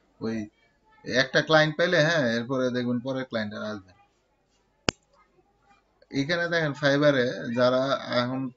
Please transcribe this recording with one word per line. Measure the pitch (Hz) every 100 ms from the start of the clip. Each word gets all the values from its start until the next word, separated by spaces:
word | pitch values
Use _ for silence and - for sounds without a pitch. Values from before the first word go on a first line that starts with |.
| _ _
ওই | 113 113 104 _ _ _ _ _
একটা | - 117 135 160
client | 147 156 156 151
পাইলে, | 175 175
হ্যাঁ, | 151 165 123
এরপরে | 117 120 131 127
দেখবেন | 123 123 123
পরের | 131 131 127
client | 113 104
আর | 107
আসবে | 107 104 92
না। | _ _ _ _ _ _ _ _ _ - - _ _ _ _ _ _ _ _ _ _ _
এখানে | 139 139 170 170
দেখেন | 170 156
ফাইবারে | 135 143 143 147 139 123 - - 117
যারা | 123 127 135 127
এখন | 120 123 123 131 131